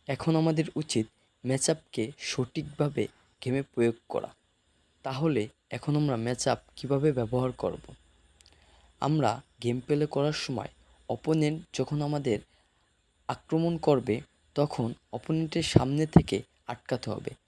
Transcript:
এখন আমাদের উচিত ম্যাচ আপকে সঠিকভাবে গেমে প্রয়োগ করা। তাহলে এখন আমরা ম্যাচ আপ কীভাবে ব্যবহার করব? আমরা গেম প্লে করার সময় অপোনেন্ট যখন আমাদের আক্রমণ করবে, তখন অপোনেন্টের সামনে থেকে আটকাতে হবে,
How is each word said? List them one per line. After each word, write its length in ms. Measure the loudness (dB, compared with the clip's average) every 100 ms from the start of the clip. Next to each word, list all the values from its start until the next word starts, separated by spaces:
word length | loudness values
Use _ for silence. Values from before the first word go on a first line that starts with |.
| -8
এখন 240 | -2 2 4
আমাদের 300 | 4 2 -2
উচিত 320 | -6 -2 -2 -2 _ _ _
ম্যাচ 200 | -2 0 0
আপকে 340 | -2 _ -6 -6 -6 -6
সঠিকভাবে 760 | -4 -4 -6 -8 -2 -2 0 -4 -6 _ _
গেমে 200 | -4 -4
প্রয়োগ 340 | -2 2 2 2 -4
করা। 220 | -6 -6 -12 _ _ _ _ _ _
তাহলে 380 | -8 -2 0 2 -2 -8 _
এখন 220 | -6 0 2
আমরা 200 | 2 0
ম্যাচ 260 | 0 0 0
আপ 120 | 0 -4
কীভাবে 340 | -14 -2 2 2
ব্যবহার 380 | 2 0 0 0
করব? 320 | -2 -4 -4 -12 -20 _ _ _ _ -20 _ _ _ _ _
আমরা 280 | 0 2 2 0 -8 _
গেম 160 | -2 -2
প্লে 260 | 0 0 0
করার 300 | 0 0 -2
সময় 260 | -4 -6 -6 -12 _ _ -8
অপোনেন্ট 500 | -4 0 2 2 0 -6
যখন 260 | -4 -2 -2
আমাদের 360 | -2 -2 0 -2 -2 _ _ _ _ _ _ _ -8
আক্রমণ 460 | -8 -2 -2 0 0
করবে, 380 | 2 2 2 -2 -4 _ _ -2
তখন 320 | 0 0 -4 -6 _
অপোনেন্টের 540 | -10 -2 -2 0 -2 2
সামনে 300 | 4 4 2 6
থেকে 300 | 6 6 0 -4 _ -12
আটকাতে 400 | -12 -6 -4 -4
হবে, 220 | -6 -8 -12